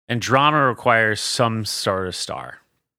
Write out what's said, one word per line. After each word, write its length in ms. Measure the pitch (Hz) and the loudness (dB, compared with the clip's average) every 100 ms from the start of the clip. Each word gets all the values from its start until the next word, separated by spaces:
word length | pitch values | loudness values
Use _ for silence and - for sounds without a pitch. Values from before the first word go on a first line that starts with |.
| - | -6
And 140 | 117 | -4
drama 460 | 98 131 147 151 135 | 2 4 4 4 2
requires 520 | 113 127 113 110 104 | 2 2 4 2 0
some 440 | - - 120 110 104 | -4 0 0 0 -6
sort 420 | - - 95 92 | -4 -2 -2 -4
of 80 | - | -8
star. 440 | - 67 62 - _ _ _ | -8 -10 -12 -18 _ _ _